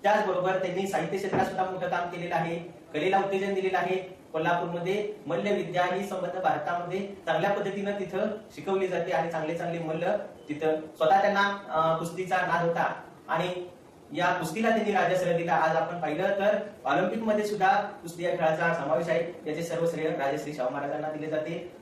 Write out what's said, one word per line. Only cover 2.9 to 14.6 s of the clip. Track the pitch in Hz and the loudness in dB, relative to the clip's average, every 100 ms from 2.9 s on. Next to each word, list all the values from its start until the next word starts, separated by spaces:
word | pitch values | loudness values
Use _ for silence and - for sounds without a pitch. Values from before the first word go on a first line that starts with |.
कलेला | 151 185 196 | -2 2 2
उत्तेजन | 196 190 196 | 2 0 0
दिलेलं | 190 185 180 | 0 0 0
आहे. | 180 185 - - - | 0 -2 -4 -14 -6
कोल्हापूरमध्ये | 160 165 - 170 170 180 208 208 - 147 | -2 2 2 0 -2 -2 -2 -2 -8 -4
मल्लविद्या | 175 202 196 165 180 | -2 0 0 0 0
ही | 180 185 | 0 0
संबंध | 196 185 175 185 | -4 -4 -4 0
भारतामध्ये | 180 - - 175 170 190 202 - 165 | 0 0 -2 -2 -2 -4 -4 -8 -2
चांगल्या | 160 202 | 2 2
पद्धतीनं | 208 202 196 196 | 0 -2 -2 -2
तिथं | 196 185 185 214 - - | -2 -4 -2 -2 -4 -10
शिकवली | - 190 190 185 | -8 -2 0 0
जाते | 175 175 | 0 0
आणि | 165 165 | 0 0
चांगले | 160 156 170 | -2 -2 -2
चांगले | 170 170 | -4 -4
मल्ल | 160 160 175 - - - - | -4 -2 0 -2 -4 -14 -10
तिथं | 147 156 156 156 - | -2 0 0 -4 0
स्वतः | 156 196 | 4 6
त्यांना, | 196 196 202 202 - | 6 4 2 0 -2
अ, | 160 160 160 | 2 2 2
कुस्तीचा | 170 185 180 185 | -2 -4 -2 0
नाद | 180 170 170 | 2 2 2
होता | 170 - - - - - | 0 -2 -4 -14 -18 -4
आणि | 160 180 180 180 - - - - | -2 -2 -4 -10 -16 -20 -20 -10
या | 151 180 | 0 0
कुस्तीला | 175 165 220 | 2 -2 0